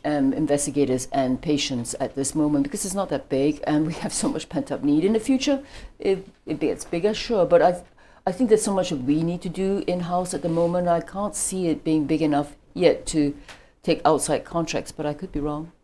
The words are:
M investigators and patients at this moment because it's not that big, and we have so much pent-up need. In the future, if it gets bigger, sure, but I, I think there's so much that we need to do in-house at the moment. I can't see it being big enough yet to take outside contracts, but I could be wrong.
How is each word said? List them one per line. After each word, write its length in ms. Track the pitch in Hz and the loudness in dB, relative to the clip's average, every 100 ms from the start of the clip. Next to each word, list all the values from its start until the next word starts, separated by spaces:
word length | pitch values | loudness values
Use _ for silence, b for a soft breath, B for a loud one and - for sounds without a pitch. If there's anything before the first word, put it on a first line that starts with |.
M 300 | 147 147 135 | -2 2 2
investigators 760 | 135 151 147 147 139 131 127 - | 2 2 0 0 0 2 0 -2
and 280 | 139 131 127 | -2 0 -2
patients 540 | 165 143 - 123 117 - | 0 -2 -2 -4 -6 -6
at 140 | 127 135 | -6 -4
this 200 | 135 156 | -4 0
moment 280 | 151 143 | 0 0
because 200 | 139 - | 0 -4
it's 120 | 190 196 | -6 -4
not 140 | 185 | -4
that 200 | 139 - | -4 -2
big, 320 | 135 147 147 - | 0 0 0 0
and 180 | 151 156 | 0 0
we 80 | |
have 180 | 160 - | -4 -6
so 160 | - - | -2 -2
much 220 | 156 - | -4 -6
pent-up 340 | 139 - 139 | -6 -4 -2
need. 220 | 143 151 190 | 2 4 4
In 80 | |
the 60 | 220 | 2
future, 440 | 220 262 285 277 B B B - | 2 0 2 -2 B B B -6
if 200 | 196 190 - - - | -2 -2 -4 -18 -8
it 140 | 147 | -2
gets 240 | 143 - | -2 -2
bigger, 300 | - 170 208 | -4 -2 0
sure, 320 | 214 - 214 170 | -2 -2 2 6
but 160 | 170 | 6
I, 200 | 180 180 - b b b 190 | 6 2 -6 b b b -6
I 80 | |
think 160 | 180 240 | 0 4
there's 140 | 214 | 4
so 100 | 214 | 4
much 160 | 190 - | 0 0
that 80 | 143 | -2
we 260 | 127 151 | 0 2
need 180 | 170 175 | 0 -2
to 60 | 180 | -6
do 360 | 160 190 196 - | -2 0 0 -2
in-house 460 | 180 170 180 180 | -2 -2 -2 -2
at 80 | - | -4
the 80 | 170 | -2
moment. 400 | 165 170 180 175 | 2 2 2 2
I 100 | 170 | 0
can't 340 | 165 196 208 | 0 -6 -6
see 340 | - - 185 170 | -4 -4 -2 0
it 180 | 151 160 | 0 0
being 180 | 156 143 | 0 2
big 160 | 156 | 0
enough 360 | 156 143 - - _ | 2 0 -2 -10 _
yet 320 | 165 165 - - | 2 4 4 0
to 260 | 160 143 143 B B B _ | 0 0 -2 B B B _
take 180 | - 156 | -2 2
outside 400 | - 151 - 143 | 4 2 2 -2
contracts, 480 | - 170 160 - - | -2 -4 -2 -4 -6
but 140 | - 147 | -6 -6
I 80 | |
could 180 | 147 190 | -6 -8
be 80 | 151 | -6
wrong. 320 | 147 147 165 - | -4 -6 -10 -16